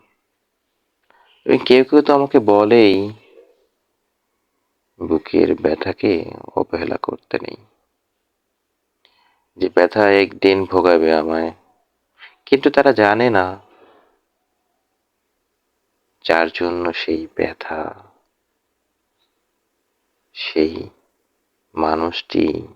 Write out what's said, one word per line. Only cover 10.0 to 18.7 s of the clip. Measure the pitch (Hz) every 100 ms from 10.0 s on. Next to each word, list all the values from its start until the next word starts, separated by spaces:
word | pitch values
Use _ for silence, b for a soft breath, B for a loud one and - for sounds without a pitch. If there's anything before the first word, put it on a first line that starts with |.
| 101
একদিন | 98 95 - 98 95 92
ভোগাবে | 92 87 85 80
আমায়। | 80 80 80 80 - _ _ _ _ _ b b b -
কিন্তু | 135 139
তারা | 143 139
জানে | 110 104 110 123
না, | 98 92 98 _ b b b b b _ _ _ _ _ _ _ _ _ _ _ _ _ _ _ _ _ _ _ _
যার | - 82 82
জন্য | - 87 87 87
সেই | - - 80 80 -
ব্যথা, | 82 - - 78 - - - _ _ _ _ _ _